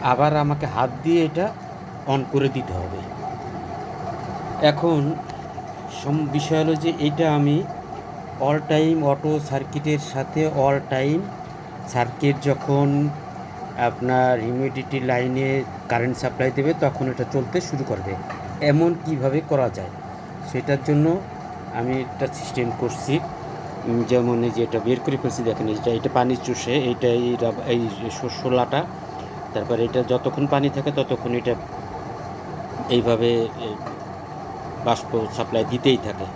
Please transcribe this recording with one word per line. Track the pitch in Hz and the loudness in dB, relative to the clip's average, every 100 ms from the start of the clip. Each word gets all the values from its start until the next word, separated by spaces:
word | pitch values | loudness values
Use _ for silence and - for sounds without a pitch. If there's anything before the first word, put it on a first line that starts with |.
| 131 | 4
আবার | 123 147 151 | 4 6 4
আমাকে | 143 147 147 | 2 2 0
হাত | - 127 - | 2 0 0
দিয়ে | 160 170 160 | 2 4 4
এটা | 151 202 214 - - - - - | 2 -2 -2 -12 -12 -12 -10 0
on | 135 120 | 0 2
করে | 139 139 | 2 2
দিতে | 131 110 | 0 -4
হবে। | 90 90 95 - - - - - - - - - - - - - - - - 151 | -6 -6 -8 -8 -8 -8 -8 -8 -8 -8 -8 -8 -8 -8 -8 -8 -8 -6 2 2
এখন | 147 170 156 143 156 - - - - - - - - | 4 4 4 2 -2 -6 -10 -10 -10 -10 -10 -10 -8
সম-, | 139 151 147 | -2 0 0
বিষয় | 147 143 156 | -2 2 2
হলো | 156 160 | 2 2
যে | 165 151 | 0 0
এটা | 147 147 165 147 | 0 2 4 4
আমি | 143 151 202 - - - - - - - | 4 4 0 -8 -10 -12 -10 -12 -12 -2
all | 135 151 147 | 2 2 2
time | 156 160 165 143 | 4 4 4 4
অটো | 139 151 151 | 2 2 0
সার্কিটের | 147 135 135 147 151 151 - | 0 -4 -2 -4 0 0 -2
সাথে | 135 139 156 156 | -4 -2 0 2
all | 143 135 139 139 | 4 4 4 2
time | 131 139 160 196 - - - - - - | 0 2 2 -2 -8 -12 -12 -14 -12 -4
সার্কিট | 127 117 - 143 143 | 0 0 2 2 4
যখন | 143 135 - 139 143 143 147 - - - - - - - | 2 0 2 4 4 4 2 -2 -10 -12 -12 -12 -10 0
আপনার | 120 117 123 127 127 123 | 0 0 2 4 6 4
হিউমিডিটি | 113 123 135 135 127 139 | 2 0 0 -2 -4 -2
লাইনে | 127 123 127 127 135 135 123 - - | 2 2 2 2 2 0 -2 -8 -2
কারেন্ট | 117 123 120 | 0 2 0
সাপ্লাই | 131 - 131 | -2 2 0
দেবে, | 127 139 160 | 2 2 2
তখন | 143 - 131 | 0 2 -2
এটা | 123 120 | -2 -2
চলতে | 135 120 180 | 0 0 -2
শুরু | 175 139 - | -2 -4 -2
করবে। | 104 95 95 - - - - | -2 -4 -6 -6 -10 -10 0
এমন | 147 147 170 170 151 | 4 6 6 2 -2
কিভাবে | 147 135 143 151 | 0 2 2 2
করা | 143 120 | 2 2
যায়, | 98 92 - - - - - - | -2 -8 -10 -12 -12 -12 -12 -6
সেটার | 131 123 139 - | -4 0 0 4
জন্য | 147 156 180 185 - - - - | 4 6 2 -2 -10 -10 -10 -6
আমি | 117 120 131 | -4 -2 -2
একটা | 127 - 135 | -4 -4 -4
সিস্টেম | - - - 120 - | -4 -6 -2 -2 0
করছি। | 120 - - 151 - - - - - - - | -2 -2 0 0 0 -8 -10 -10 -10 -6 -2
উম, | 120 | 0
যেমন | 113 123 120 120 | 4 4 4 2
এই | 120 | 2
যে | 110 | 2
এটা | 117 113 | 0 2
বের | 107 127 | 2 2
করে | - 135 | 2 0
ফেলছি, | 131 - | -2 0
দেখেন | 117 107 110 | 0 0 0
এইটা, | 107 120 | 0 0
এটা | 113 113 | 0 2
পানি | 131 123 123 | 4 4 2
চুষে, | - 120 120 | 0 -2 0
এইটা | 135 127 123 123 | 2 2 2 2
এই | 120 120 120 | 4 2 2
রাব-, | 117 110 120 | 0 0 0
এই | 120 113 98 113 - | 0 0 -2 -6 -4
শস্য | 123 - 131 | -6 -4 2
লাটা, | 123 123 135 180 - - - - - - | 2 2 0 -2 -8 -10 -10 -10 -10 -6
তারপরে | 110 104 117 117 | -4 0 0 2
এটা | 127 117 | 2 2
যতক্ষণ | 123 131 131 143 | 0 0 0 2
পানি | 143 139 | 2 2
থাকে | 139 147 | 0 -2
ততক্ষণ | 147 131 127 123 120 | -2 0 -2 0 0
এটা | 123 117 - - - 95 - - - - - - - - - | 0 -2 -4 -10 -10 -10 -10 -10 -10 -10 -10 -10 -8 -8 0
এইভাবে, | 123 113 113 120 117 113 - | 2 4 4 4 2 0 -4
এ, | 117 104 - - - - - - - - - - 120 | -8 -6 -8 -8 -10 -12 -12 -10 -10 -10 -10 -4 0
বাষ্প | 113 - 117 107 - | 0 0 -2 -2 -4
সাপ্লাই | 113 113 104 | 0 0 0
দিতেই | 123 135 123 | 2 4 4
থাকে। | 107 104 92 | 0 -6 -8